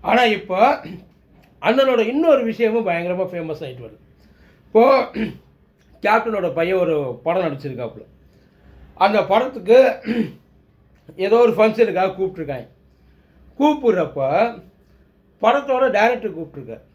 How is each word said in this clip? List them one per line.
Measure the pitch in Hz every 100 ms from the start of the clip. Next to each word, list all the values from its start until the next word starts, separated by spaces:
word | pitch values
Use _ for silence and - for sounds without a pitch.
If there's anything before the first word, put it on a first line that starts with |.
ஆனா | - 226 233 202
இப்போ | - 185 247 - 160 185 - _ _ _ _ _
அண்ணனோட | 156 254 269 240 220
இன்னொரு | 285 330 277
விஷயமும் | 226 220 226 226 208
பயங்கரமா | 170 175 180 180
ஃபேமஸ் | 180 160 151
ஆயிட்டு | 143 123 113
வருது. | - _ _ _ _ _ _
இப்போ | _ 214 254 262 - - - - _ _ _ _ _ _
கேப்டனோட | 202 220 220 208 180 165
பையன் | 170 185
ஒரு | 170 151 135 120
படம் | 160 180 165
நடிச்சிருக்காப்புல. | 139 143 123 117 - - _ _ _ _ _ - - - -
அந்த | 247 214
படத்துக்கு | 185 208 269 240 180 247 262 - 214 233 180 - _ _ _ _ _ _ - -
ஏதோ | 190 226
ஒரு | 240
ஃபங்க்ஷனுக்காக | 208 220 220 220 180 190 185
கூப்பிட்ருக்காங்க. | 190 175 147 131 117 _ _ _ _ _ _ _ _ -
கூப்பிட்றப்ப | 294 285 247 180 147 139 135 170 233 226 - _ _ _ _ _ _ _
படத்தோட | 214 277 277 254 262
டைரக்டர் | 196 226 240 220 160
கூப்பிட்ருக்காரு. | 156 143 120 113 _